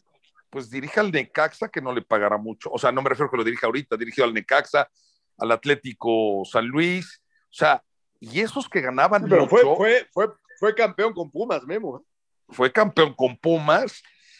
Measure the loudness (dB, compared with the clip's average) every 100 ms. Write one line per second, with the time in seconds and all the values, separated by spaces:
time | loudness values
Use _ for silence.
0 | _ _ _ _ _ -12 -10 -10 -4 -2
1 | 0 0 -2 -2 -2 -4 -10 -8 -6 -6
2 | -2 0 2 0 -4 -12 -8 -2 0 0
3 | 0 0 -2 -2 -2 -2 -2 -2 -4 -6
4 | -4 0 0 0 0 0 2 -2 -2 _
5 | _ _ _ -6 -2 0 0 -2 -4 -6
6 | -2 0 0 -2 -2 -4 -2 -2 -2 -2
7 | -8 -18 _ _ _ 0 2 2 _ _
8 | _ _ -8 -4 -4 -4 -6 -4 -2 0
9 | 2 2 4 2 6 6 6 4 2 2
10 | 0 -2 -2 -4 _ _ -2 2 0 0
11 | -2 -4 -8 -6 -4 -4 -4 -8 -8 -12
12 | _ _ _ _ _ -2 0 2 2 4
13 | 2 2 -2 0 0 2 2 2 0 -8
14 | -20 _ _